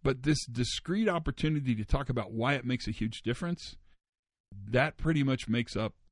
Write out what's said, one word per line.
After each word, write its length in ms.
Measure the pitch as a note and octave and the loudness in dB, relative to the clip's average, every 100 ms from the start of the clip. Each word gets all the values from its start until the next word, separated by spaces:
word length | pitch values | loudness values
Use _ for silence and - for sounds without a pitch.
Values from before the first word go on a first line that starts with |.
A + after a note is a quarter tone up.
but 200 | - C3 | 0 0
this 220 | C3+ D3 - | 2 0 0
discrete 640 | A#2+ A#2+ - - F#3+ A3 | -2 -2 -2 -2 0 2
opportunity 640 | F3 D#3+ C3 D#3 D3+ C3 A2 | 2 -2 0 2 2 2 0
to 100 | G#2+ | 2
talk 240 | C3+ C#3 | 2 2
about 220 | A#2+ G2 | -2 -2
why 220 | A2 A#2+ | -2 0
it 120 | C#3 B2 | 0 0
makes 220 | B2 - | -2 -2
a 40 | |
huge 300 | A2+ A2 - | -2 -2 -2
difference, 520 | - A#2+ E3+ F3 - - - _ _ _ _ _ _ G2+ G2+ | -4 -2 -2 -4 -6 -16 -20 _ _ _ _ _ _ -16 0
that 280 | A#2+ D3+ - | 2 2 2
pretty 260 | D#3 D#3+ | 2 2
much 260 | C#3 C3 - | 4 0 0
makes 260 | A#2 A#2+ G2 | 0 0 -2
up 200 | A2 - _ | -4 -4 _